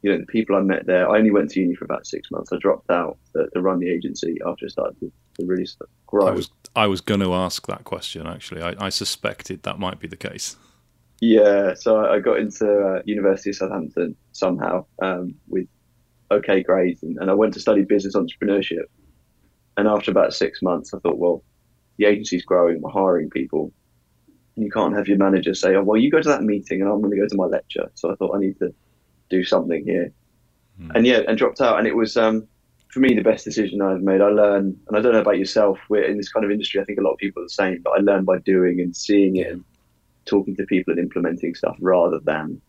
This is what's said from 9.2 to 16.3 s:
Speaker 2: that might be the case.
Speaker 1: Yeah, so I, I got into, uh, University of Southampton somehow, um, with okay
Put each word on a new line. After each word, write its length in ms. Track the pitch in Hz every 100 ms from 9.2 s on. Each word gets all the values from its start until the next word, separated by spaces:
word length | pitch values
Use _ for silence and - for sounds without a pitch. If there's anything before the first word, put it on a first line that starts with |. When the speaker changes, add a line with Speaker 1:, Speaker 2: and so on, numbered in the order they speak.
| - - - 95
Speaker 2:
that 160 | - 95
might 200 | 92 92
be 80 | 82
the 100 | 85
case. 380 | - - - - _ _ _ _ _ _
Speaker 1:
Yeah, 520 | 117 110 104 101 98
so 240 | - 117 110
I, 180 | 110 101
I 40 |
got 180 | 98 -
into, 300 | 107 - 107
uh, 320 | 104 98 92 98
University 440 | 104 98 95 101
of 40 | 101
Southampton 600 | 92 - - - - 220 _
somehow, 520 | - - 87 - 80 - -
um, 320 | 95 90 90 - _
with 200 | 95 90 _ _ _ _ _
okay 320 | _